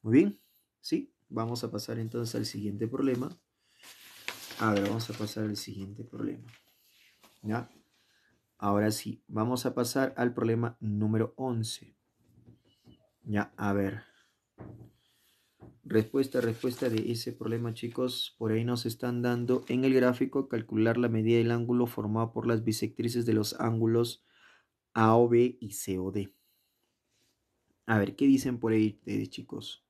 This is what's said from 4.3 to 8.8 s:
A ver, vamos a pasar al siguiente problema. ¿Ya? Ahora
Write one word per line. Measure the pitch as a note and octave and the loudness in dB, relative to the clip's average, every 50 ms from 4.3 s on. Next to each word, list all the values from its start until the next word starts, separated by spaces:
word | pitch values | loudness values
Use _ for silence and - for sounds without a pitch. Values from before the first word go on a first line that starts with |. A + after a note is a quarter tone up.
| - - - - - - | -14 -14 -16 -16 -8 -2
A | A2 A2 G#2 | 0 2 2
ver, | G2+ G2+ | 2 0
vamos | G#2 G#2+ A2+ A2+ - | 0 -2 -4 -6 -8
a | A2 | -8
pasar | - A2 G#2 - A2 G#2+ | -8 -8 -8 -6 -4 -4
al | G#2+ G#2 | -4 -4
siguiente | G2+ - - G#2+ G2 F#2+ G2 G2+ A2+ A2+ | -6 -10 -12 -12 -12 -12 -12 -12 -14 -16
problema. | A2+ - - G#2+ G2+ - A#2 A#2 A#2 - - _ _ _ _ _ _ _ _ _ _ _ _ _ - _ _ - | -16 -10 -6 -6 -6 -6 -8 -14 -20 -20 -20 _ _ _ _ _ _ _ _ _ _ _ _ _ -20 _ _ -6
¿Ya? | G#2 G#2+ A#2+ B2 - _ _ _ _ _ _ _ _ _ _ _ _ _ _ _ _ _ _ | -4 -4 -4 -6 -10 _ _ _ _ _ _ _ _ _ _ _ _ _ _ _ _ _ _
Ahora | G#2 G2+ G2+ G#2 | 0 2 4 4